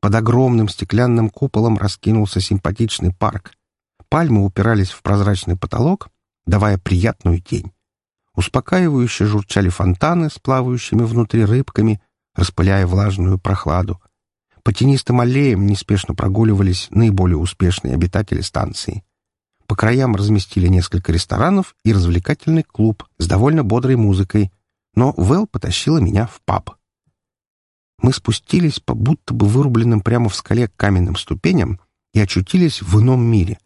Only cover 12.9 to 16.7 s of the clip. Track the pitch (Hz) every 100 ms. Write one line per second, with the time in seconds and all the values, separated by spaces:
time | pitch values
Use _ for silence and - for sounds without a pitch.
12.9 | 92 104 95 90 92 - 98 - 85 92
13.9 | 92 _ _ _ _ _ _ - 101 131
14.9 | 135 - 123 120 131 143 98 101 101 -
15.9 | 101 - - 95 95 110 98 98